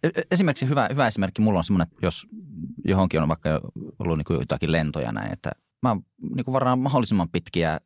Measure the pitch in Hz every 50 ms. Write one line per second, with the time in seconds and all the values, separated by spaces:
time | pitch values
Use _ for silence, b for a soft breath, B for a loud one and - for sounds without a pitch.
0 | - 165 170 - 170 _ 185 175 196 165 139 - - 127 147 143 120 95 127 139
1 | 135 117 107 - 98 92 - - 107 110 104 87 85 - 101 92 82 - _ _
2 | - 90 82 - - - - 220 185 - - 82 78 67 - - - - 98 95
3 | 95 90 - 78 78 76 80 - _ 80 78 76 - - - - - - - _
4 | - 87 82 78 76 - 85 71 62 - - - - 78 80 82 80 76 - 80
5 | 65 57 55 52 52 53 - - - - - _ _ _ _ _ - 127 113 95
6 | - _ _ _ 127 - - 135 120 - 127 135 127 127 127 127 127 139 131 143
7 | 120 - 113 101 87 82 - 90 - - - 85 82 80 78 - _